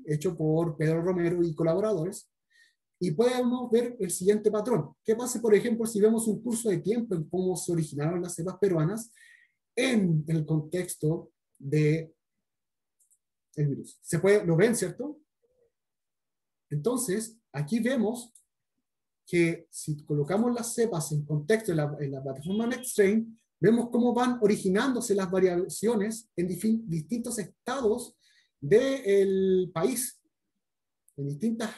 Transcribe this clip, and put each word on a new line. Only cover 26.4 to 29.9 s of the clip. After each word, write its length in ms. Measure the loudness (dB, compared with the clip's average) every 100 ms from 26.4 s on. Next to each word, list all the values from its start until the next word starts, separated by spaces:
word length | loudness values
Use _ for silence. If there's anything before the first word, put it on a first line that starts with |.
| -4
difin-, 360 | -2 0 0 -2
distintos 540 | -6 -4 -6 -6 -6
estados 760 | -8 _ -8 -2 0 0 -6 _ _ _ _ -10
del 1120 | 2 4 4 -2 2 4 4 2 2 2 0
país, 480 | 0 -2